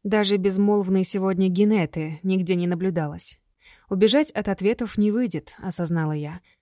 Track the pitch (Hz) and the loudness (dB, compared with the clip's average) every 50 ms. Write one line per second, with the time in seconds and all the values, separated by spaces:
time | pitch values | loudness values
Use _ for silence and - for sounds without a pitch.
0 | - 202 214 214 208 196 202 196 185 202 185 190 202 208 208 208 196 185 190 190 | -4 -2 0 2 2 2 2 2 2 2 2 2 2 4 4 2 2 2 2 0
1 | 185 - - 196 190 190 190 175 190 185 180 185 208 208 220 202 165 151 - 165 | 0 0 -2 -2 -2 0 0 2 2 2 2 2 4 4 4 2 0 -2 -4 -6
2 | 156 156 156 151 - 190 190 190 180 170 185 175 175 175 180 165 185 190 165 170 | -6 -6 -6 -4 -2 0 0 0 0 0 0 0 0 -2 -2 -2 -2 -2 -2 -2
3 | 156 147 151 165 - - - _ _ _ _ _ _ - - _ _ - 202 185 | -4 -4 -6 -10 -14 -14 -16 _ _ _ _ _ _ -20 -20 _ _ -4 0 4
4 | 208 220 226 294 311 - - - 185 208 190 - 185 208 233 - 233 202 - 208 | 4 4 6 4 2 0 -2 -4 -2 -2 -2 0 0 0 0 -2 -4 -4 0 0
5 | 208 214 208 240 254 208 - 156 - - - - 220 190 175 - 170 160 170 165 | 2 2 2 0 -2 -2 -4 -6 -10 -10 -16 -12 -8 -8 -6 -4 -4 -2 -2 -2
6 | 156 156 151 151 147 147 170 180 _ _ _ _ | -2 -2 -2 -4 -6 -8 -10 -14 _ _ _ _